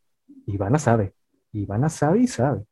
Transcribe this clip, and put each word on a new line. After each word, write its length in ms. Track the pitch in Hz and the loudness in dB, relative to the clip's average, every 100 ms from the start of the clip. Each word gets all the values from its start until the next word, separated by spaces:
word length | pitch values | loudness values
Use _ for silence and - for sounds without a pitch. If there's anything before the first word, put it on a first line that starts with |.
| _ _ _ - - | _ _ _ -16 -8
Ivana 320 | 98 98 151 | -4 0 0
sabe, 360 | 120 117 98 _ _ _ _ | 2 2 0 _ _ _ _
Ivana 380 | 107 95 104 160 | -8 -4 -2 -2
sabe 300 | - 147 214 | 0 0 2
y 60 | 247 | 0
sabe". 340 | - 135 101 - | 0 0 -2 -8